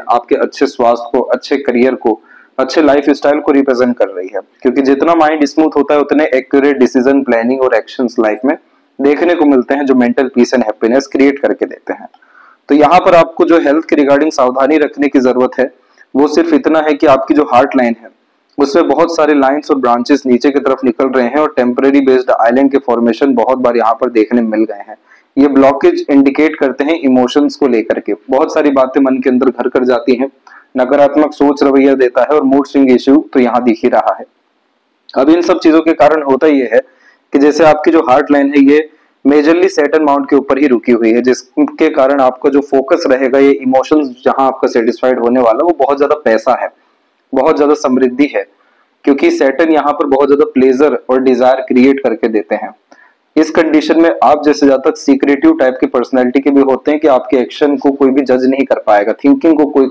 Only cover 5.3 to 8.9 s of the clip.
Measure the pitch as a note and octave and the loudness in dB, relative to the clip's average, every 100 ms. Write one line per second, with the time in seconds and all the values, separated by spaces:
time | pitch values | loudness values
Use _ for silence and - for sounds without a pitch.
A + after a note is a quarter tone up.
5.3 | D#3 C#3+ - D#3 D3 C#3 D3 C#3 C#3+ D#3 | 0 -2 0 -2 0 0 0 0 0 0
6.3 | C3 - C#3 C#3+ C3+ B2 C3 B2 C#3 B2 | -2 0 0 0 2 0 0 0 0 0
7.3 | A#2 A#2+ C3 B2+ A2 - - A#2 - G#2+ | -2 0 0 0 0 -4 -6 -6 -2 -2
8.3 | G#2 C3+ E3 _ _ _ | -2 -4 -6 _ _ _